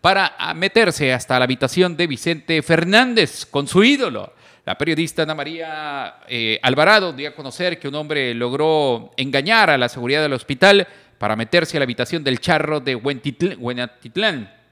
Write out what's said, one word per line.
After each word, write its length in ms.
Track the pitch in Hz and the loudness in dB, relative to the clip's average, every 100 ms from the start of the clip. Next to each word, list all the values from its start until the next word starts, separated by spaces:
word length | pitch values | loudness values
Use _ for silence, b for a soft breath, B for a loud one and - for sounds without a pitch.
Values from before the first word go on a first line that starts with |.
para, 340 | 170 196 185 - | 2 2 0 -4
ah, 160 | - | -8
meterse 580 | 165 196 226 208 - 135 | -4 0 2 2 2 0
hasta 280 | 127 - 127 | 0 0 0
la 60 | 127 | 2
habitación 520 | 131 131 175 180 160 | 0 -2 2 0 0
de 80 | 170 | -4
Vicente 560 | 131 165 165 - 160 | -2 -4 -4 -2 -2
Fernández 840 | - 160 170 214 254 226 165 - - | 2 0 4 2 2 2 0 -4 -6
con 200 | 143 143 | -4 0
su 160 | 180 | 4
ídolo. 500 | 226 277 220 107 98 _ b b - | 4 4 -2 -6 -12 _ b b -10
La 100 | - | -4
periodista 460 | 151 156 165 - | -2 -2 -2 -4
Ana 100 | 156 | -4
María, 840 | 151 139 165 160 156 151 143 110 - - | -4 -8 -10 -10 -10 -10 -8 -10 -14 -8
eh, 320 | 120 113 110 | -4 -2 0
Alvarado 500 | - 131 165 214 185 | 2 4 6 6 2
dio 180 | 135 147 | -6 -12
a 40 | |
conocer 460 | 151 135 - 180 165 | -12 -16 -6 -4 -4
que 80 | 139 | -8
un 80 | 147 | -8
hombre 400 | 151 147 127 117 | -4 -2 -2 -2
logró 760 | 123 135 156 156 139 117 - - | -4 0 2 2 2 -2 -6 -6
engañar 540 | 131 139 151 226 190 | -2 -2 2 4 6
a 80 | 139 | 4
la 100 | 120 | 2
seguridad 320 | - 120 147 | -2 -2 0
del 120 | 151 | 0
hospital 540 | 131 - 139 190 202 185 B B _ | -4 -6 4 6 6 2 B B _
para 180 | 104 110 | -2 -2
meterse 400 | 117 175 165 156 | 2 0 2 -2
a 40 | |
la 60 | 131 | -2
habitación 380 | 120 123 165 | -2 -4 -2
del 160 | 139 127 | -2 -2
charro 400 | - 156 147 151 | 0 0 0 -4
de 140 | 135 123 | -4 -4
Huentitl-, 600 | 131 135 143 120 175 170 | -4 -4 -8 -4 -4 -4
Huenatitlán. 960 | 120 123 123 _ 120 175 214 151 101 _ _ | -8 -6 -8 _ -10 -2 -2 -2 -10 _ _